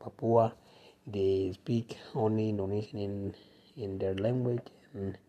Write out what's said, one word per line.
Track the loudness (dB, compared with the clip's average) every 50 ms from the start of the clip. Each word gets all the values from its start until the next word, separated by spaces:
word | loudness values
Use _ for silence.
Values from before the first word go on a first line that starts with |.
Papua, | -16 -14 -8 -2 2 4 6 6 6 4 2 -6 -18 -20 -20 -20 -20 -20 -20 _ -12 -6
they | -2 0 2 4 4 2 0 -2 -4
speak | -6 -2 0 0 0 0 -4 -10 -14 -12 -8 -2
only | 0 2 2 2 2 2 2
Indonesian | 0 0 0 -2 -2 -2 -4 -4 -6 -6
in, | -4 -4 -4 -4 -6 -6 -8 -10 -16 -20 -20 -20 -20 -18 -12 -8
in | -6 -6 -4 -2
their | -2 -2 0
language, | 0 0 2 2 2 0 0 0 -2 -4 -10 -18 -20 -20 -14
and | -8 -6 -6 -6 -6 -8 _